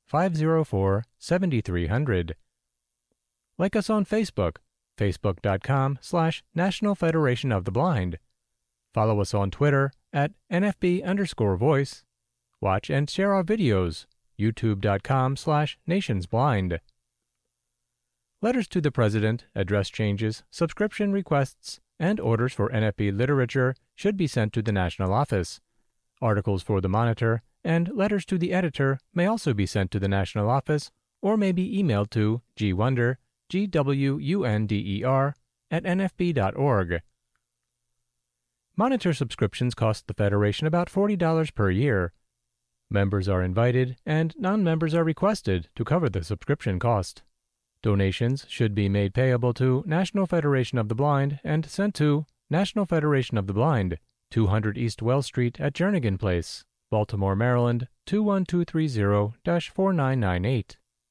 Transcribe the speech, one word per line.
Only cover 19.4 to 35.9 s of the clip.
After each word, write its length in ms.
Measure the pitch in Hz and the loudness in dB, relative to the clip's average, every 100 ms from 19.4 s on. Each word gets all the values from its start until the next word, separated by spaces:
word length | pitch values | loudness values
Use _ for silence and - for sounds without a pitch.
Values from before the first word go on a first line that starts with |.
| - | -6
address 340 | - 92 101 95 | -6 0 0 0
changes, 540 | - 104 101 110 - - | -2 -2 0 -2 -4 -10
subscription 600 | - 165 - 208 - 202 | -4 -4 -2 -4 -2 -2
requests, 680 | 196 - 143 135 - - - _ - | -2 0 0 0 -6 -18 -20 _ -4
and 220 | 165 214 | -2 0
orders 320 | 117 113 127 | 0 0 0
for 180 | - 101 | -2 -2
N 140 | 117 | 0
F 120 | 107 - | -2 0
B 140 | 104 | -2
literature 640 | 98 127 139 120 135 127 131 _ | 0 0 2 0 0 0 -2 _
should 200 | - 202 | -4 -2
be 120 | 196 156 | 0 -2
sent 260 | 123 107 | 0 -2
to 80 | 117 | -2
the 120 | 110 | 0
National 380 | 101 87 - 92 | 0 0 -2 0
Office. 520 | 107 143 101 85 - _ _ _ _ _ - | 0 0 -2 -4 -10 _ _ _ _ _ -4
Articles 420 | 117 101 104 95 | 0 0 0 -2
for 200 | - 98 | 0 0
the 60 | 92 | 2
Monitor 500 | 104 117 110 113 113 - _ | 2 0 0 0 -2 -6 _
and 240 | 170 170 175 247 | -2 0 0 -2
letters 300 | 208 202 - | 0 -2 -2
to 100 | 185 | -2
the 160 | 175 | 0
editor 460 | 180 170 - 135 135 _ | 0 0 0 0 -2 _
may 100 | 170 | 0
also 300 | 185 226 151 | 0 0 0
be 100 | 101 | 0
sent 260 | 95 104 92 | 0 0 -2
to 60 | 101 | 0
the 80 | 98 | 0
National 440 | 98 92 107 104 | 0 0 -2 0
Office 400 | 135 - 151 - _ _ - | 0 0 -4 -4 _ _ -6
or 160 | 196 220 | 0 2
may 140 | 196 | 2
be 300 | 180 185 190 | 0 -2 0
emailed 280 | 175 101 104 | 2 2 0
to 320 | 113 107 117 - - | 0 0 0 -6 -2
G 180 | 104 | 0
Wunder, 440 | 92 123 123 120 131 _ _ - | 2 0 2 0 -2 _ _ -6
G 180 | 185 202 | -4 -2
W 500 | 165 139 139 139 147 | 0 0 0 0 -2
U 260 | 143 196 | -2 -2
N 220 | 123 107 107 | 0 0 0
D 320 | 101 90 98 | -2 -2 -4
E 40 | |
R 320 | 127 135 139 - _ _ - | 0 0 0 -4 _ _ -6
at 160 | 160 | -4
N 160 | 190 | -2